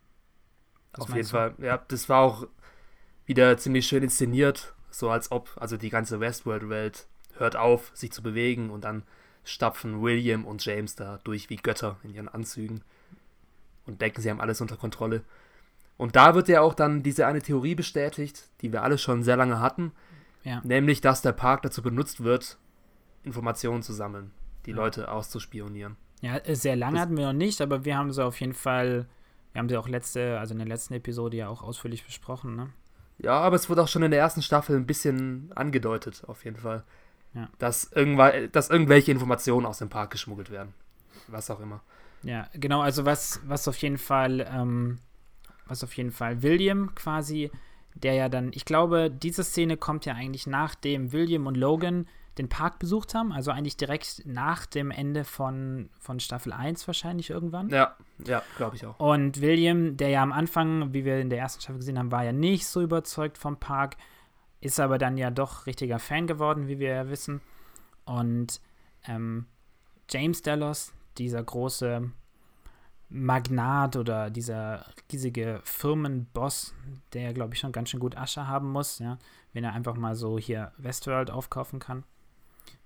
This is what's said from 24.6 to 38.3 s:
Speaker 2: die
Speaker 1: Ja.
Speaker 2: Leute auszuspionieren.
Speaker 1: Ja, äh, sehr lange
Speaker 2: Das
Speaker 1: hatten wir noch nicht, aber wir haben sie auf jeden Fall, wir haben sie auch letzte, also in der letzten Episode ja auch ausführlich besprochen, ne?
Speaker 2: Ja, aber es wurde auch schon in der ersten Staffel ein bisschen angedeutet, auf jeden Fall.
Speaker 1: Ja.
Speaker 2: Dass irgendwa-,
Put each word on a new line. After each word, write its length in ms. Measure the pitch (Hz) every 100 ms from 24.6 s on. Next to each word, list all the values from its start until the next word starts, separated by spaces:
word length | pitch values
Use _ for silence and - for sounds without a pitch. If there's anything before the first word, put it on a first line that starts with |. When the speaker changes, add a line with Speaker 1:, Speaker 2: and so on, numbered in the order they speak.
| -
Speaker 2:
die 40 |
Speaker 1:
Ja. 60 | 110
Speaker 2:
Leute 340 | 110 110 -
auszuspionieren. 840 | 110 107 113 - 107 104 104 101 101 - -
Speaker 1:
Ja, 160 | 123 131
äh, 160 | -
sehr 220 | 143 139 123
lange 180 | 120
Speaker 2:
Das 80 | 165
Speaker 1:
hatten 140 | 175 160
wir 100 | 139
noch 60 |
nicht, 280 | 139 190 202
aber 240 | 143 135
wir 120 | 135 139
haben 160 | 139
sie 120 | 135
auf 160 | 127 120
jeden 140 | 131
Fall, 520 | 131 135 127 127 123 120 - - - -
wir 60 | -
haben 80 | 120
sie 80 | 120
auch 120 | 123
letzte, 500 | 123 - 127 123 113
also 140 | 110
in 60 | 113
der 100 | 110
letzten 260 | 113 -
Episode 420 | 123 120 120 117 113
ja 120 | 104
auch 140 | 113
ausführlich 420 | 104 120 120 117
besprochen, 520 | - - - 127 131 117
ne? 140 | 131 127 - - - _
Speaker 2:
Ja, 220 | - 135
aber 160 | 180 180
es 120 | -
wurde 140 | 170
auch 60 | 160
schon 140 | 165
in 80 | 160
der 80 | 147
ersten 220 | 160 160
Staffel 340 | - 147 - 135
ein 100 | 127
bisschen 640 | 147 147 131 131 127 156 -
angedeutet, 680 | 143 135 113 113 - - -
auf 160 | 107
jeden 120 | 117 113
Fall. 260 | 117 110 - - - _ -
Speaker 1:
Ja. 140 | 123 113 -
Speaker 2:
Dass 320 | 120 117 131
irgendwa-, 540 | - 143 139 135